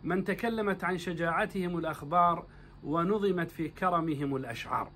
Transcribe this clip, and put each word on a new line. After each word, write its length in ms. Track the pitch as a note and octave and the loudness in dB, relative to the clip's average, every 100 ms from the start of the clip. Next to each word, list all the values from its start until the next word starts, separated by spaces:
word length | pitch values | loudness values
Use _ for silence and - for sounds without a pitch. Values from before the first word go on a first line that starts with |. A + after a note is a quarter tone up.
من 200 | D3+ F#3 | 0 -2
تكلمت 600 | F#3 F#3 A#3 A3+ G#3 F#3+ | 0 -2 0 0 0 0
عن 140 | F3 F3+ | -2 -2
شجاعتهم 800 | F3+ E3 E3+ E3 G#3+ G3+ F3+ E3+ | -4 -2 0 0 0 -2 -2 -2
الأخبار 680 | D#3+ D3+ C#3+ F3 F3 E3+ - - - - | -2 -6 0 4 6 4 -4 -18 -20 -14
ونظمت 680 | C3+ D#3+ F3 G#3+ G3+ F3+ E3 | -2 0 2 2 2 2 0
في 180 | - D#3 | -4 -6
كرمهم 680 | - F#3 F3 D#3+ C#3+ C#3+ C3+ | 0 2 2 0 -2 0 -2
الأشعار. 560 | B2 A#2 - B2 G2+ | -4 -8 -4 -2 -4